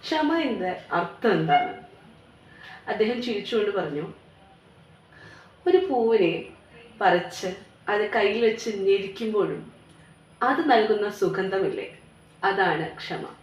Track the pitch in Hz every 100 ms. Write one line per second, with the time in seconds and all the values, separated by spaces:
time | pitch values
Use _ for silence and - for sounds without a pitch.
0 | - 311 302 330 285 208 185 180 - 175
1 | 180 - 233 180 160 180 - - - -
2 | - - - - - - - - - 202
3 | 220 240 240 208 - 226 208 196 160 143
4 | 165 - - - - - _ - - -
5 | _ - - - - - - 359 370 254
6 | 226 220 175 - - - - - - -
7 | 196 175 175 - 185 185 - - - 208
8 | 208 226 202 214 233 220 - 202 190 196
9 | 190 - 220 214 165 - - - - -
10 | - - - - 247 277 302 240 214 214
11 | 208 - 185 190 190 190 170 - - -
12 | - - - - 185 196 185 156 160 -
13 | - 131 - -